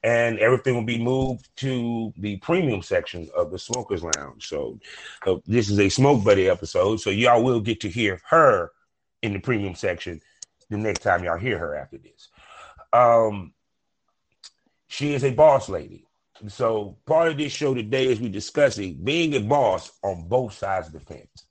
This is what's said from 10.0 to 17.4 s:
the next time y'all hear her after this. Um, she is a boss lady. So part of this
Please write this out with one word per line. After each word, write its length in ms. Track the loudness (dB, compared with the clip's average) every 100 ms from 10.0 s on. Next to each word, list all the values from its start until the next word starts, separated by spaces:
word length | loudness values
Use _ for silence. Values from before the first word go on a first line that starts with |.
| -8 -12 _ _ -20 _ _
the 80 | -4
next 240 | -4 -2
time 240 | 0 0 0
y'all 140 | -4
hear 180 | -4 -4
her 160 | -6 -8
after 220 | -12 -20
this. 320 | _ _ -20 _ -20 -20 -20 -20 0
Um, 600 | 4 6 6 4 -2 -12 _ _ _ _ _ _ _ _ _ -20 _ _ _ _
she 260 | -6 -4
is 100 | 0
a 80 | 0
boss 380 | 6 6 6 0
lady. 360 | -8 -8 -20 _ _ _ _ -18
So 480 | -2 0 0 -4 -14 0
part 240 | 2 2
of 80 |
this 140 | 0